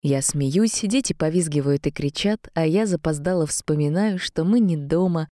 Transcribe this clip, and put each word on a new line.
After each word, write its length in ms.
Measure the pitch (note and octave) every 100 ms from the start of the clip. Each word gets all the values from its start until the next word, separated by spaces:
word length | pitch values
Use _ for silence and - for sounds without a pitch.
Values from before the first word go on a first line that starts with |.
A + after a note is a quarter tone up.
| D3
Я 160 | C3+
смеюсь, 600 | C3+ D3 C#3 D#3+ A3 -
дети 300 | G#3 B3+ -
повизгивают 720 | F#3+ D#3 F3 D#3+ D3 C#3 C#3+ D#3
и 40 |
кричат, 580 | - C#3+ - G3+ G#3+ -
а 120 | - D#3+
я 200 | F3+ A3
запоздало 600 | E3+ D#3+ D3+ D3+ F#3 D3+
вспоминаю, 760 | - - D3+ D3 D#3+ G#3+ F#3
что 240 | - -
мы 160 | E3 A#3+
не 160 | G#3 D#3+
дома, 540 | C#3+ E3 F#3 E3 D#3